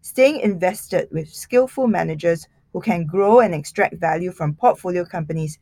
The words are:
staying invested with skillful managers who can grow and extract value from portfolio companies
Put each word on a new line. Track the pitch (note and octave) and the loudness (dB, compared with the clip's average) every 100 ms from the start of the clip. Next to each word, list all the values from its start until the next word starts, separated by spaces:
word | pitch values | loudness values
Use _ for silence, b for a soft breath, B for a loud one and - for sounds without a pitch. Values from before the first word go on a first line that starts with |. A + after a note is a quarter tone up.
staying | - - C4 D4+ | -10 4 4 4
invested | G#3+ F#3+ F3+ G3+ - F3+ - | -2 0 -2 -2 -4 -4 -2
with | D#3+ D#3 | -8 -8
skillful | - - B3 B3+ - B3+ | -14 0 2 2 0 0
managers | F#3 E3 D#3 E3+ E3 - _ _ | 0 -2 -2 -2 -2 -4 _ _
who | F3+ | -8
can | - F3 D#3+ | -4 -2 -2
grow | F3+ G3+ A#3 | 0 6 6
and | A3 | 4
extract | D#3+ C#3+ - G3+ E3 | 0 -8 -2 -2 0
value | E3+ D#3+ F3+ | -2 -2 -6
from | F3+ D3+ | -6 -6
portfolio | D3+ B3 - F#3 F3+ | 0 0 0 -2 -4
companies | F3 F3+ D#3 D#3+ D#3 D#3 | -4 -8 -6 -6 -6 -10